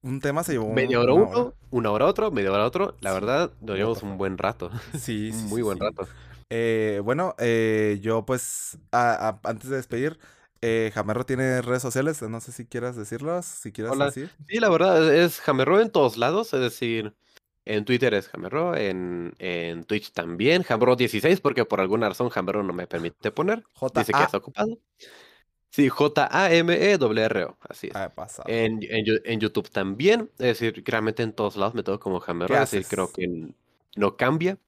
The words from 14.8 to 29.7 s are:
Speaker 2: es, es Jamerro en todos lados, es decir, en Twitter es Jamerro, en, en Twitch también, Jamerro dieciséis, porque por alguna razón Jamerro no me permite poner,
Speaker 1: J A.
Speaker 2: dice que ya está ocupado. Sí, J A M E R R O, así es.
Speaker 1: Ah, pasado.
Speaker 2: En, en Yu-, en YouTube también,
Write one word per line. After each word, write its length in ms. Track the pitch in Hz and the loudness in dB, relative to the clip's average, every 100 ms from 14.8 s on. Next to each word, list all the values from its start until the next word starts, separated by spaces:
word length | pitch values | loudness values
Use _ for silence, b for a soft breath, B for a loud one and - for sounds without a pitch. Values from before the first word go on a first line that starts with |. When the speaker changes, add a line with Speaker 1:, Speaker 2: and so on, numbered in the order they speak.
| 185 170 156 | 6 6 6
Speaker 2:
es, 200 | 151 170 - | 6 6 2
es 60 | |
Jamerro 400 | - 135 135 190 | 0 2 4 4
en 100 | 220 | 4
todos 240 | 196 135 113 | 4 4 4
lados, 360 | 120 185 226 | 0 0 0
es 80 | 135 | 0
decir, 520 | 123 - 120 113 107 _ b b _ _ - | -2 -2 -2 -2 -4 _ b b _ _ -4
en 180 | 107 104 | -4 0
Twitter 280 | 123 123 104 | 2 4 2
es 140 | - | -2
Jamerro, 460 | - 90 135 175 170 | -12 -6 -4 -2 -2
en, 580 | 101 92 90 87 85 - | -2 -2 -4 -6 -8 -8
en 460 | 92 87 85 85 | -6 -4 -4 -8
Twitch 280 | 85 107 - | -4 -4 -4
también, 500 | - 85 85 117 175 | -6 -6 0 2 2
Jamerro 320 | 180 110 120 123 | 2 2 4 4
dieciséis, 440 | 120 107 135 185 | 2 2 2 2
porque 240 | - 127 113 | 2 0 0
por 160 | 98 | 2
alguna 260 | 95 110 110 | 2 2 0
razón 200 | 92 123 | 0 -2
Jamerro 340 | 104 92 104 | -2 -2 -2
no 80 | 98 | -2
me 140 | 87 90 | -6 -6
permite 440 | 87 85 - 110 | -6 -6 -6 -6
poner, 320 | - 175 226 - | -2 -2 -2 -6
Speaker 1:
J 260 | _ 131 - | _ -4 -2
A. 20 | |
Speaker 2:
dice 120 | - | 0
que 60 | 135 | 2
ya 60 | 156 | 2
está 120 | 101 | 0
ocupado. 420 | - 135 214 233 _ _ B B B B B _ _ | -6 -4 -4 -4 _ _ B B B B B _ _
Sí, 160 | - 139 | 2 2
J 380 | - 147 147 139 | 4 2 4 2
A 200 | 160 190 | 2 4
M 220 | 165 170 | 4 4
E 200 | 170 190 | 4 4
R 280 | 196 123 110 110 | 4 4 2 2
R 180 | 98 87 | 0 -4
O, 120 | - - | -8 -20
así 180 | - - | -14 -10
es. 80 | - | -8
Speaker 1:
Ah, 140 | 95 | -8
pasado. 360 | - 90 - - | -10 -14 -12 -4
Speaker 2:
En, 300 | 113 113 110 | 0 0 0
en 220 | 101 113 107 | -4 -2 2
Yu-, 160 | 110 | 0
en 160 | - 113 | 0 -2
YouTube 300 | 107 107 | 0 -2
también, 600 | - | -4